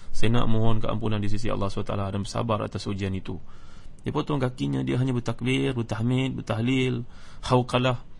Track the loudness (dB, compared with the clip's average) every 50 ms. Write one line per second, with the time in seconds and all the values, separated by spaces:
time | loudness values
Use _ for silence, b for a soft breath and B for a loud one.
0 | B B B 6 8 8 8 6 6 6 6 8 8 6 6 6 4 2 0 0
1 | 0 0 0 0 2 2 2 4 2 0 0 0 0 -2 -2 -2 -4 -4 -2 -4
2 | -4 -4 -4 -4 -6 -4 -4 -4 -2 0 0 -2 -2 -4 -6 -6 -6 -6 -4 -4
3 | -4 -4 -4 -4 -6 -6 -8 -8 -8 B B B B B B B B B B B
4 | -8 -4 -4 -2 -2 -2 0 0 0 -2 -4 -4 -4 -2 -2 -2 -2 0 0 0
5 | 0 0 0 -2 -2 -4 -4 -4 -2 -2 0 0 0 -2 -2 -4 -4 -4 -4 -2
6 | 0 0 0 0 0 -2 -4 -6 -6 -4 -4 -2 0 0 0 0 0 0 -2 -4
7 | -8 B B B B B B B B 2 2 2 2 2 0 0 2 2 -2 -2
8 | -6 -12 B B